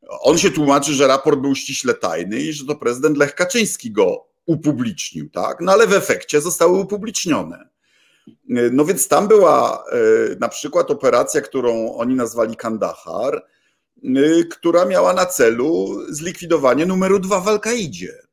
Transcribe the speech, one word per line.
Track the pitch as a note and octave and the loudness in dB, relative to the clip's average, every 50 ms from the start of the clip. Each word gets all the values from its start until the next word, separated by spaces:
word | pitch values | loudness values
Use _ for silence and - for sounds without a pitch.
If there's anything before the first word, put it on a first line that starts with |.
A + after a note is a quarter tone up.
| _ | _
On | - - - - C3 D#3 | -16 -16 0 2 2 4
się | E3+ - F#3+ | 4 2 0
tłumaczy, | C#3+ D#3+ D3 C#3 C#3 C#3+ C#3 D3+ D3 | 0 2 2 4 4 2 2 0 2
że | C3+ C#3+ | 2 4
raport | C3 C3 C3+ - D#3 D3 C3+ | 4 4 2 2 0 0 0
był | B2+ C#3 C3+ | 0 -2 -4
ściśle | B2+ - - C#3 - - B2 A2+ | -4 -4 -8 -8 -4 -2 -2 -2
tajny | - - F2+ E2 E2 F2+ F#2 G#2+ B2 | -2 -2 -4 -4 -4 -4 -6 -6 -6
i | D3 D#3+ D3+ | -4 -6 -6
że | D3 C3+ | -8 -8
to | C3+ D3 | -8 -8
prezydent | - - A#2 A#2+ B2+ C#3 D#3 D3+ | -4 -2 -4 -4 0 0 0 2
Lech | C#3 D3 C#3 - | 2 0 0 0
Kaczyński | - F3+ F3+ - A#3+ A3 - - - - A#2 | -4 -4 0 0 0 0 0 -2 -8 -10 -6
go | G#2 G#2 G2 - - - - _ _ _ _ | 0 2 2 2 2 -4 -10 _ _ _ _
upublicznił, | - E3 D3+ - D4+ - A#2 - A3+ F3+ - - - - D#2+ D2 - | -2 -2 0 0 -2 0 0 -4 -6 -4 -8 -12 -10 -10 -12 -12 -8
tak? | _ F2 F#2+ - - - | _ -4 -4 -4 -4 -4
No | E3+ F#3 | 0 2
ale | F#3+ G#3+ A#3 | 4 4 6
w | F#3+ G3+ | 4 4
efekcie | F#3+ - - B2+ - - - - D3 | 2 2 0 -4 -4 -4 0 0 0
zostały | D3 F3+ F3 - E3+ F3 F3+ F#3+ | 0 0 -2 2 2 2 2 2
upublicznione. | G3 G3 G#3 G3+ F#3+ A3+ - - - F3+ C#3+ G#2 E2+ D#2+ E2 - - _ _ _ _ _ _ _ _ _ _ _ _ - _ _ _ - | 0 -4 -6 -8 -8 -8 -6 -6 -2 -2 -2 -2 -2 -6 -12 -18 -20 _ _ _ _ _ _ _ _ _ _ _ _ -20 _ _ _ -4
No | A#2+ B2 A#2+ A#2+ A#2+ C3+ D3+ | -2 0 0 2 2 0 0
więc | D#3+ F#3+ - - | 0 -2 -4 0
tam | - C#3+ D#3 G3 | 0 2 0 4
była, | G3+ A3 G#3 F#3+ D#3+ C#3+ B2+ A#2+ - - - - - | 4 4 6 6 6 4 4 2 0 -2 -4 -8 -6
e, | - B2 A2+ A2 A2 A2+ A2+ A2+ - - | -2 0 4 4 4 4 2 -2 -2 -4
na | B2 A2+ | -6 -6
przykład | - - - D3 D3 F3 E3+ - | -6 -8 -12 -2 -2 -2 0 0
operacja, | D3 C#3+ - C3 A#2 B2 C3 - - D3+ | -2 0 0 2 2 2 0 0 -2 -4
którą | - - - C3+ A#2+ A#2+ A#2 A2+ A2 A#2 - | -4 -4 -6 -2 -2 0 0 0 -4 -6 -6
oni | A#2+ A#2 B2 C3 | -6 -4 -2 -2
nazwali | C3 B2 A2 A2 A#2 A2+ A2+ A2+ | -2 -2 -4 -2 -2 -2 -2 -4
Kandahar, | - - A#2 A2+ G#2+ F#2+ F2 E2+ - - F2 E2 F2+ A2+ C#3 D3+ | -8 -6 -6 -4 -4 -4 -6 -6 -10 -14 -10 -8 -6 -4 -4 -4
e, | D3+ - _ _ _ _ _ _ _ _ _ _ _ - C3 B2+ C3+ C#3 D#3 E3 E3 E3+ | -6 -10 _ _ _ _ _ _ _ _ _ _ _ -6 -2 2 2 4 4 4 2 2
która | E3+ - _ - E3+ E3 F3 F#3 | 0 -6 _ -2 2 2 2 2
miała | F#3+ F#3+ F3+ F3+ F3+ F#3 | 2 2 2 2 2 2
na | F#3 F#3 | 2 0
celu | F3+ - - B2+ A2+ A#2 A#2 B2 D3+ E3+ F3+ G3 G3 G3 G3 E3+ - | -2 2 2 4 4 4 2 0 0 0 -2 -2 -4 -6 -10 -10 -12
zlikwidowanie | D#3+ D3 D#3+ F#3 F3+ - C#3+ D#3 E3 D#3 C#3 B2+ B2 C#3 D#3+ | -12 -10 -10 -10 -10 -10 -4 -2 -2 2 2 2 2 2 0
numeru | F#3 F#3 F#3 F#3+ F#3 G3 G3+ | 0 0 0 2 2 2 0
dwa | F#3 F#3+ G#3 F#3+ | 0 0 -2 -2
w | F3 | 0
Al-Kaidzie. | G#3 G#3+ G#3 - A3 A#3+ B3 G3+ C#3+ G#2 F2 F#2 - - - _ _ | 0 -2 0 -2 -4 -4 -4 -4 -8 -10 -12 -14 -14 -16 -20 _ _